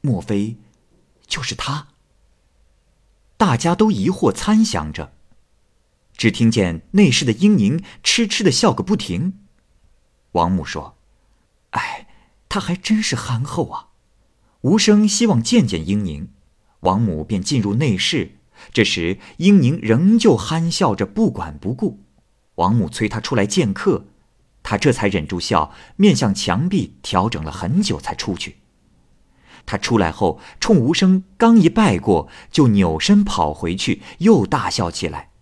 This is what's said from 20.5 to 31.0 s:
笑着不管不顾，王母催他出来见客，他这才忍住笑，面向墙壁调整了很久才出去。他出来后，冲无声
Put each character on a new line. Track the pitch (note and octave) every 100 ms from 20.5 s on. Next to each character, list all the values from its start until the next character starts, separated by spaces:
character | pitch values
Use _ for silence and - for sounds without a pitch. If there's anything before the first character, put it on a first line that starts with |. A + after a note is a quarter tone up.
| E3 E3
笑 | E3 E3+
着 | G2
不 | G2 - A3
管 | G2 D#2+ D2
不 | F#2
顾， | C3 G3+ - _ _ _ _ _
王 | - F2+
母 | A2+ E2+
催 | - G#2+
他 | G#2+
出 | - B2+
来 |
见 | G2+ F#3 B2+
客， | F#2+ G3+ C#3 - _ _ _ _ _
他 | - G#2
这 | D3
才 | - G2+
忍 | F#2 D2+
住 | F2+
笑， | - F#2 D2+ - - -
面 | G3+ D#3
向 | A#2
墙 | F#2+ - F2+ E3+
壁 | F#3+ G2+ -
调 | - F#2 G2+
整 | E2+
了 | D#2
很 | - F2 D#3
久 | G3+ D#2
才 | -
出 | - - F2+
去。 | - - _ _ _ _ _ _ _ _ _ - -
他 | G2+
出 | - A#2
来 | F2
后， | D#2+ F#2+ - - -
冲 | - G3+
无 | A#2+
声 | E3+